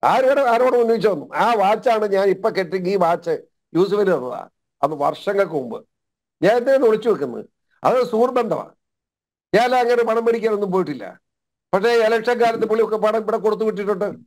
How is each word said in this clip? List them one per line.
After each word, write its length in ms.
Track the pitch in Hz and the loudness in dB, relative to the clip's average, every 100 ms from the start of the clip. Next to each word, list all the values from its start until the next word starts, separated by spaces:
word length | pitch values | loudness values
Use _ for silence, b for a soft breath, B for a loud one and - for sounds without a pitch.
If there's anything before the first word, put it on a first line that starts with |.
| 127 | 2
ആരോട്, 300 | 208 262 277 269 | 2 2 2 2
ആരോട് 220 | 233 254 247 | 2 2 2
ഉന്നയിച്ചു 260 | 233 226 202 | 2 2 0
വന്നു, 120 | 175 135 147 | -2 -8 -2
ആ 40 | 202 233 | 0 2
വാച്ചാണ് 440 | 190 220 254 220 214 196 | 2 2 0 0 0 0
ഞാൻ 100 | 196 190 | 0 0
ഇപ്പൊ 140 | 220 165 | -2 -2
കെട്ടി, 200 | 180 185 180 | -4 -4 -2
ഈ 20 | 202 175 | 0 2
വാച്ച് 280 | 170 170 156 - _ _ 156 | 0 -2 -6 -6 _ _ 0
യൂസഫ് 240 | 190 202 | 0 2
അലി 80 | 196 160 | 0 0
തന്നതാ. 260 | 123 101 87 _ _ _ | -4 -10 -14 _ _ _
അത് 100 | 143 151 | -4 -2
വർഷങ്ങൾക്ക് 520 | 143 143 - 196 190 156 | -4 -4 -4 -2 -2 -2
മുമ്പ്. 200 | 123 110 - _ _ _ _ _ | -8 -12 -16 _ _ _ _ _
ഞാൻ 100 | 175 240 | 2 2
എന്തിനാണ് 260 | 247 269 247 | 2 2 2
ഒളിച്ചു 180 | 220 233 | 2 0
വെക്കുന്നത്? 340 | 175 135 110 - _ _ _ - | -2 -4 -10 -14 _ _ _ 0
അത് 100 | 233 247 | 0 0
സുഹൃത്ത് 260 | 220 254 254 | 0 0 0
ബന്ധമാണ്. 340 | 226 151 101 _ _ _ _ _ _ _ _ 190 | -2 -4 -6 _ _ _ _ _ _ _ _ 2
ഞാൻ 140 | 247 254 | 2 2
അങ്ങനെ 220 | 240 240 226 | 2 2 2
പണം 140 | 226 233 | 0 0
മേടിക്കാനൊന്നും 440 | 226 220 208 202 185 | 0 0 -2 0 -2
പോയിട്ടില്ല. 300 | 165 135 95 - _ _ _ _ _ | -2 -6 -10 -18 _ _ _ _ _
പക്ഷേ 180 | 190 214 233 220 | 0 2 2 2
ഇലക്ഷൻ 300 | 226 226 240 | 0 0 0
കാലത്ത് 220 | 233 226 214 | 0 0 -2
പുള്ളിയൊക്കെ 280 | 220 220 214 214 | 0 0 0 0
പണം 140 | 220 | -2
ഇവിടെ 160 | 214 220 196 | -2 -2 -2
കൊടുത്തു 200 | 208 220 | -2 -2
വിട്ടിട്ടുണ്ട്. 400 | 190 202 196 202 123 | -4 -4 -4 -4 -8